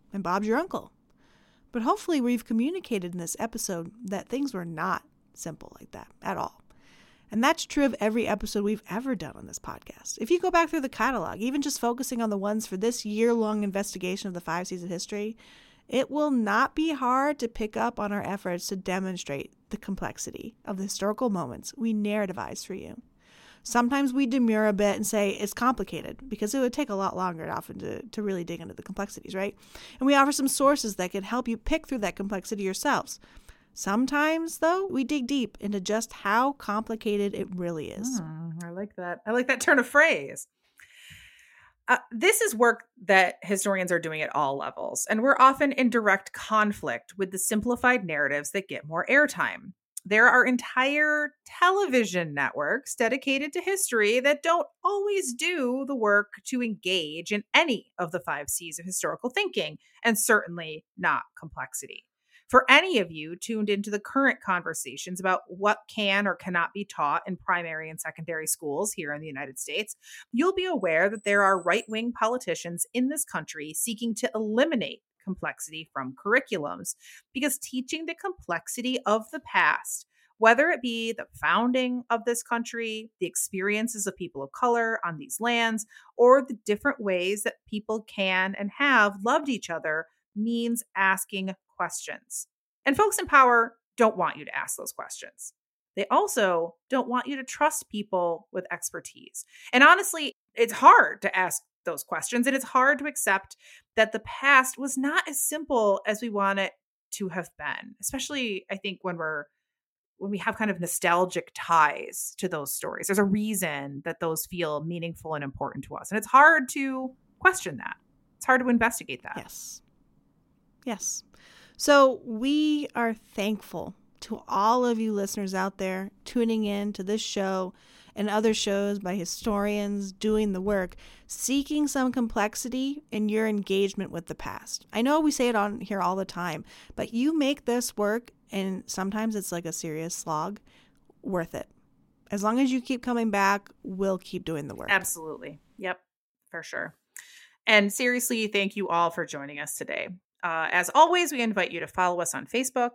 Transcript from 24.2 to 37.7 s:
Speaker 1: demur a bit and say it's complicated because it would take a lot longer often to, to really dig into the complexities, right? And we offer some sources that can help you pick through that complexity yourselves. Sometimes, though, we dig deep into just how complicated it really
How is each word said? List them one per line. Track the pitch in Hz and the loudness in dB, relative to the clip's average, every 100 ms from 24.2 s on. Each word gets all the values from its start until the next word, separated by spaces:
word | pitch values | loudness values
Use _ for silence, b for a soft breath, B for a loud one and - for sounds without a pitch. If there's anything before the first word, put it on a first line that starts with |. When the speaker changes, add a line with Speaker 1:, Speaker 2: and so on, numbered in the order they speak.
| 262 | 2
Speaker 1:
demur | 262 233 214 214 | 4 4 4 2
a | |
bit | 196 208 - | 4 2 2
and | 208 | 0
say | 220 202 | 0 0
it's | - 202 | 0 -6
complicated | - 240 240 196 156 - - 262 | 0 0 0 -4 -8 -10 -12 -10
because | 220 214 | -6 -2
it | 269 | 0
would | 247 | 0
take | 247 285 | 0 -4
a | |
lot | 196 190 - | -2 -2 -2
longer | 185 165 165 | -4 -4 -6
often | - - 185 | -8 -8 -10
to, | - - | -8 -10
to | 233 - | -10 -6
really | 208 190 | -4 -4
dig | 170 165 | -6 -10
into | - | -12
the | - | -16
complexities, | - 190 202 - - | -12 -8 -8 -10 -10
right? | 190 202 - B B B B | -6 -6 -8 B B B B
And | 262 | 4
we | |
offer | 277 269 | 6 4
some | 285 269 | 2 0
sources | - 277 285 220 196 | 4 4 4 0 -4
that | 180 | -4
can | 202 | -4
help | 196 240 233 | -4 -4 -4
you | 226 | -4
pick | - 320 311 | -2 -2 -2
through | 262 | -4
that | 190 - | -4 -4
complexity | 196 196 - 202 | -6 -6 -6 -4
yourselves. | 190 190 294 214 - - b b b b b | -4 -2 0 0 -2 -12 b b b b b
Sometimes, | - 190 214 262 285 311 320 330 - | -8 -2 0 2 2 2 0 -2 0
though, | 320 370 392 | 2 2 0
we | 269 | -2
dig | 254 294 240 | 0 -2 0
deep | 285 220 - | 0 -2 -6
into | 202 202 | -4 -4
just | 185 214 226 | 0 -2 -2
how | - 196 220 269 | -6 0 2 2
complicated | 277 - 208 233 226 220 208 202 | -2 -4 -4 -4 -6 -2 0 -2
it | - - 180 | -2 -6 -4
really | 175 | -4